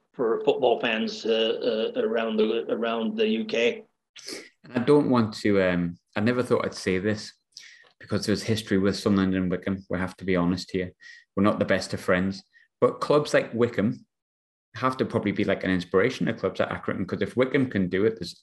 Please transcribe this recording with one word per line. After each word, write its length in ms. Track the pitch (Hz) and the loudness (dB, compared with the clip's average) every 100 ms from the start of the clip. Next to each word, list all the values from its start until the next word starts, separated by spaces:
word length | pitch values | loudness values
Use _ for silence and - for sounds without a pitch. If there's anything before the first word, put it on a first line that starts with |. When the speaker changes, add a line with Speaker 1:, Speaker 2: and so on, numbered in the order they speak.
| _ | _
Speaker 1:
for 300 | - 113 110 | -4 -2 0
football 360 | - - 123 113 | 0 2 2 2
fans, 440 | 123 110 110 101 | 0 -2 -2 -4
uh, 680 | 110 113 113 - 127 110 113 | -2 0 0 0 -2 0 -2
uh, 60 | - | -2
around 380 | 110 113 113 110 | -2 0 0 0
the, 280 | 110 113 - | 0 0 -2
around 460 | 110 117 117 110 110 | -2 -2 -2 -2 0
the 120 | 110 | 2
U 160 | 110 | 2
K. 400 | 107 113 117 110 - _ _ - - - - _ | -2 0 0 0 -10 _ _ -20 -16 -14 -16 _
Speaker 2:
And 80 | - | -6
I 40 | 123 | -2
don't 300 | 117 147 - | 4 4 6
want 240 | 123 107 | 4 2
to, 280 | - 107 98 | 0 2 4
um, 340 | 92 87 87 87 _ 107 | 4 2 -2 -6 _ -2
I 40 | |
never 220 | 110 123 | 0 0
thought 220 | 120 120 | 2 0
I'd 100 | 98 | 0
say 240 | - 101 92 | -4 -2 0
this 340 | 104 104 - - _ - - - _ _ | 0 -4 -8 -18 _ -20 -20 -20 _ _
because 280 | - 101 - | -6 -4 0
there's 160 | 98 | -2
history 360 | - 107 - 98 | 0 -4 0 2
with 180 | 98 98 | 2 0
Sunderland 380 | 110 98 95 | 2 4 4
and 160 | 92 92 | 2 0
Wycombe. 340 | 90 - 95 - | -2 -4 -6 -4
We 100 | 90 | -4
have 180 | 90 - | -4 -6
to 80 | |
be 120 | 92 90 | 0 2
honest 340 | 87 90 - | 2 0 -4
here. 220 | 92 90 - - - _ - | -6 -6 -10 -20 -20 _ 0
We're 80 | |
not 140 | 101 87 | 0 2
the 60 | |
best 300 | 101 95 - | 0 0 -2
of 60 | 95 | -6
friends. 420 | - 92 95 98 - _ _ _ | 0 0 0 -4 -14 _ _ _
But 200 | 120 - | 0 0
clubs 320 | - 147 147 | 2 2 2
like 220 | 143 - | 0 0
Wycombe 500 | 113 117 - 104 131 - _ _ _ _ _ _ - | 0 0 2 0 -2 -12 _ _ _ _ _ _ -4
have 200 | 131 127 | -2 0
to 60 | |
probably 280 | 110 113 104 | -2 0 0
be, 120 | 101 | 0
like, 200 | 95 92 | 0 0
an 60 | 95 | 0
inspiration 560 | 92 87 95 120 127 85 | -2 2 2 2 0 -4
to 60 | |
clubs 260 | 113 95 - | -2 -4 -2
like 80 | - | -4
Accrington, 380 | 98 - 101 92 | -2 -4 -4 -4
'cause 160 | 92 | -4
if 140 | 98 117 | -2 0
Wycombe 340 | 127 143 127 | 0 2 0
can 180 | 101 92 | 0 0
do 160 | 92 | 2
it, 140 | 110 110 | 0 0
there's 220 | 90 - | -10 -10